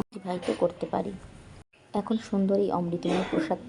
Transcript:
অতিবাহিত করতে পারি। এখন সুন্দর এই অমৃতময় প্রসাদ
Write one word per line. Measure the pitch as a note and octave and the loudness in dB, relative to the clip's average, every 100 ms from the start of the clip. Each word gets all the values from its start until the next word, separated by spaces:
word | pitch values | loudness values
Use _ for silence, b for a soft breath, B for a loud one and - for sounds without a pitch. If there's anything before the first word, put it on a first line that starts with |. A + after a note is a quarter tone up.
| - | -2
অতিবাহিত | G3+ F#3 F3+ - A3+ | -6 -6 -2 -2 2
করতে | F3 - D#3+ | 0 0 -2
পারি। | F3+ F3+ G3 - - - - - _ - | -2 -2 -6 -12 -18 -18 -20 -20 _ -6
এখন | G#3 G3 A3 - | -2 0 0 0
সুন্দর | G3+ F#3+ G3 G3+ | 2 4 4 4
এই | - | 2
অমৃতময় | F3 F3 F3 F3 F#3 | 0 0 2 2 2
প্রসাদ | E3 D#3+ F3+ | 0 0 -2